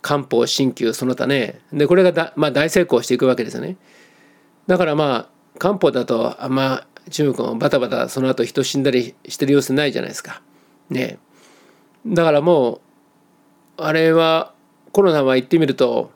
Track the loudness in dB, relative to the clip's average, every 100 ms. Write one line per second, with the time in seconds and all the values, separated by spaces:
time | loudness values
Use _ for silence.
0 | -2 -4 0 0 0 0 -2 0 -4 -2
1 | -6 -4 -2 -2 -4 -8 _ -2 2 4
2 | 4 2 -4 -2 0 0 0 0 2 0
3 | 0 0 2 0 -4 -8 -10 -10 _ _
4 | _ _ _ _ _ _ -2 0 2 0
5 | 0 -2 -6 _ _ -4 -2 2 2 2
6 | -2 -2 -2 -4 -4 -2 0 -4 -8 -20
7 | -14 -2 0 0 -4 -2 0 0 -2 -4
8 | -4 -2 -2 0 -2 -2 -2 0 0 0
9 | -2 -10 -16 -4 2 2 2 -2 -2 -4
10 | -8 -12 -16 -20 _ _ _ _ _ -6
11 | -6 -10 _ _ _ _ _ _ _ _
12 | -4 0 2 2 4 4 2 -4 _ _
13 | _ _ _ _ _ _ _ -8 -2 2
14 | 4 4 2 0 -2 _ _ _ _ 2
15 | 2 2 2 0 2 0 2 2 0 0
16 | -6